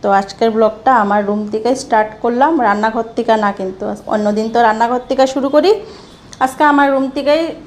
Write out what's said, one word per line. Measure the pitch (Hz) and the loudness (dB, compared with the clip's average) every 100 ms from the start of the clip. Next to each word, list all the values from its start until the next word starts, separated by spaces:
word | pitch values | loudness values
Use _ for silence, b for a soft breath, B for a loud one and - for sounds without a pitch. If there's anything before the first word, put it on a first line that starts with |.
তো | 202 196 | 2 0
আজকের | 196 - 226 220 | 0 -2 -2 2
ব্লগটা | 220 - - 254 | 0 0 0 2
আমার | 202 208 202 | 2 0 0
রুম | 208 208 | -4 -4
থেকে | 214 226 262 | -4 -2 -4
স্টার্ট | - 226 214 - | 0 0 0 -4
করলাম, | 233 240 277 330 233 | -4 0 2 2 2
রান্নাঘর | 202 220 226 - - | 0 0 -2 -6 -6
থেকে | 226 220 | 0 0
না | 208 196 | 0 -4
কিন্তু। | 190 190 208 208 - | -8 -8 -8 -10 -4
অন্যদিন | 214 208 208 226 | -2 0 -2 -2
তো | 226 233 | 2 2
রান্নাঘর | 220 233 247 247 | 2 0 -2 -4
থেকে | 262 262 | 0 0
শুরু | 269 269 294 | 0 2 2
করি, | 311 415 B B B B B - | 4 2 B B B B B -4
আজকে | 262 - 302 | -4 2 2
আমার | 285 277 | 4 4
রুম | 269 269 262 | 2 -2 -4
থেকেই | 277 302 330 247 | 0 0 0 -8